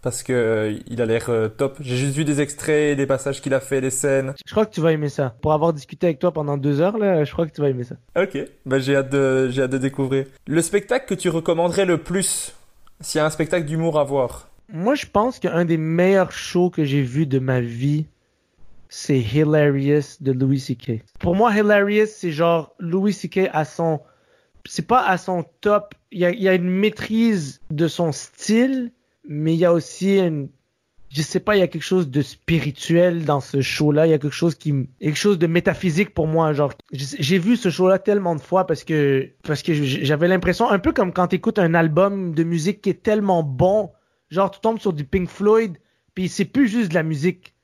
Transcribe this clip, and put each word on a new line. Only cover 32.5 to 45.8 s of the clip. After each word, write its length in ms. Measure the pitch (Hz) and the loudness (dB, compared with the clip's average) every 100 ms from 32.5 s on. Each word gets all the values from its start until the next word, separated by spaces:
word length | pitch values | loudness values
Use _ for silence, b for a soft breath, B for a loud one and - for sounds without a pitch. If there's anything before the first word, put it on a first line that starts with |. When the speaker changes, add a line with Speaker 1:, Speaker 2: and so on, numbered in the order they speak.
| 165 147 - - 170 180 170 151 | 0 0 -6 0 4 4 2 0
Speaker 2:
dans 140 | 143 | -2
ce 200 | - 139 | 0 -2
show-là. 460 | 131 - 151 147 165 | -2 0 2 4 4
Il 40 | |
y 40 | |
a 40 | 151 | 2
quelque 140 | 147 | 0
chose 220 | - 170 | -2 -2
qui 160 | - 151 | -2 -2
m-, 160 | 139 127 - | -2 -4 -6
quelque 160 | 151 147 | -4 0
chose 200 | 208 180 | 2 2
de 80 | 165 | 2
métaphysique 680 | 170 185 - 185 156 208 | 2 0 -2 -2 0 -2
pour 120 | - 156 | -2 0
moi. 280 | 160 156 | 2 2
Genre, 180 | 143 143 - - | 2 0 -4 -14
j-, 260 | 131 135 277 | -10 -10 -6
j'ai 200 | 143 185 | 0 2
vu 180 | 185 240 | 2 2
ce 120 | 185 | 0
show-là 300 | 160 185 190 | 2 2 2
tellement 380 | 208 208 180 156 | 2 0 0 -4
de 40 | |
fois 260 | - 185 180 | -2 -2 0
parce 180 | 151 | -4
que, 440 | - 156 143 135 135 _ | -2 2 2 2 -2 _
parce 180 | - 147 | -6 -4
que 140 | - | -2
j-, 320 | 151 139 147 135 | 0 0 -2 0
j'avais 220 | 151 175 | 2 2
l'impression, 420 | 185 180 175 240 | 2 0 0 2
un 80 | 196 | 2
peu 140 | 311 | 0
comme 200 | 285 185 | 0 0
quand 140 | 185 180 | 0 0
t'écoutes 320 | 180 226 220 | 0 0 2
un 160 | 170 | 2
album 600 | 170 165 156 196 196 180 | 4 4 4 2 0 -4
de 80 | 156 | -2
musique 380 | 165 170 170 208 | -2 0 -2 -2
qui 80 | 196 | -4
est 140 | - | -2
tellement 400 | 220 214 196 175 | 0 0 2 0
bon, 480 | 147 127 180 214 190 _ _ _ _ | 0 0 2 2 -2 _ _ _ _
genre 200 | 165 190 | -2 -2
tu 100 | - | 0
tombes 200 | 220 226 | -2 -2
sur 140 | 202 | -4
du 100 | 147 | -4
Pink 240 | 139 190 175 | -2 -2 -4
Floyd, 480 | - 208 220 220 156 | 0 4 4 2 -6